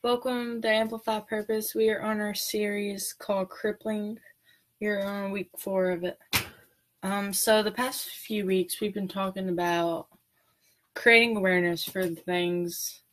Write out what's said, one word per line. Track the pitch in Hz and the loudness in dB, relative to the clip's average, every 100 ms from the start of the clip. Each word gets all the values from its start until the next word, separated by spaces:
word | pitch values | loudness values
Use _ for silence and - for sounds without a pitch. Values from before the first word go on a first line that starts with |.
Welcome | 240 247 254 247 240 233 | 0 0 0 -2 -2 -2
to | 220 | 2
Amplify | 220 220 226 226 214 | 2 2 -2 -2 -4
Purpose. | 214 214 214 220 220 | -2 -4 -2 -2 0
We | 220 220 | 2 2
are | 214 | 2
on | 214 214 | -2 -2
our | 208 | -2
series | 208 - 214 208 202 202 196 - | -4 -4 -2 -2 -2 -4 -4 -8
called | - - 196 190 | -8 -2 -2 -2
Crippling. | - 220 202 220 214 208 226 - _ _ _ _ _ | -4 -4 -4 -4 -4 -6 -10 -16 _ _ _ _ _
We're | 208 202 | -2 -2
on | 196 202 196 | -2 -4 -4
week | 196 185 - | -6 -8 -8
four | - 190 185 | -2 0 2
of | 175 | 0
it. | 175 - _ - - - _ _ _ _ | -4 -6 _ -4 -4 -16 _ _ _ _
Um, | 190 202 202 | -4 -2 -2
so | 190 - 214 | 0 4 4
the | 214 | 4
past | 202 254 277 - | -2 -4 -4 -10
few | - - 214 | -12 -4 -2
weeks | 190 185 180 - | 2 2 0 -2
we've | 214 | -4
been | 196 185 | -4 -6
talking | 196 190 190 185 | -4 -4 -4 -2
about | 175 175 170 170 165 - _ _ _ _ _ _ _ _ | 0 0 2 0 -2 -8 _ _ _ _ _ _ _ _
creating | - 240 226 233 | 2 8 8 8
awareness | 214 190 180 175 170 | 4 4 4 2 0
for | - 190 180 | -4 -2 -2
the | |
things | 165 - 180 175 175 175 170 - - _ | -2 -2 0 0 0 -2 -6 -10 -12 _